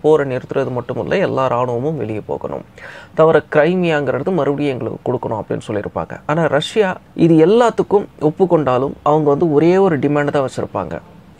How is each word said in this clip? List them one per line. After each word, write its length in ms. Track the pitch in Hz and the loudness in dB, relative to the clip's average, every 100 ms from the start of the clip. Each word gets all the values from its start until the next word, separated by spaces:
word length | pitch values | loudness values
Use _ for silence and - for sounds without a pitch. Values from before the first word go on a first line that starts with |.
போரை 300 | 151 156 139 | 2 2 2
நிறுத்துறது 400 | 127 - - 131 | -6 -6 -4 -4
மட்டும் 300 | 127 120 120 | -4 -6 -6
இல்ல, 160 | 92 190 | -2 -2
எல்லா 300 | 160 123 131 | 0 0 0
ராணுவமும் 500 | 120 123 120 135 160 | 0 -2 -2 -4 -4
வெளியே 240 | 110 107 - | -6 -8 -6
போகணும், 380 | 69 - 69 - - - - - - | -8 -8 -10 -12 -20 -20 -20 -6 2
தவிர 280 | 160 160 - | 4 4 2
கிரைமியாங்கிறது 800 | 156 151 185 175 151 135 123 143 | 2 2 2 0 0 -2 -2 -2
மறுபடியும் 460 | 185 139 143 147 127 | -2 -2 -2 -2 -4
எங்களுக்கு 340 | 113 104 - | -6 -6 -4
கொடுக்கணும் 280 | 127 117 113 | -4 -4 -6
அப்படின்னு 260 | 95 113 - | -6 -8 -6
சொல்லியிருப்பாங்க. 520 | 104 101 - 85 - - | -6 -6 -6 -8 -8 -6
ஆனா 200 | 156 160 | -2 0
ரஷ்யா 520 | 147 - - 196 - - - | 0 -2 0 -2 -2 -10 0
இது 300 | 170 165 160 | 4 6 6
எல்லாத்துக்கும் 600 | 226 240 214 190 202 208 - | 6 4 0 0 0 -2 -4
ஒப்புக்கொண்டாலும் 760 | 151 160 185 170 135 123 135 - | -2 0 2 2 2 0 -2 -2
அவங்க 260 | - 151 147 | 0 2 2
வந்து 240 | 139 175 | 2 2
ஒரே 240 | 143 160 185 | 4 4 4
ஒரு 220 | 196 151 | 2 2
டிமாண்ட் 320 | 139 147 147 | 0 0 0
தான் 160 | 143 131 | -2 -2
வச்சிருப்பாங்க. 500 | - - 101 82 73 - - - - | -4 -6 -6 -8 -10 -14 -20 -20 -8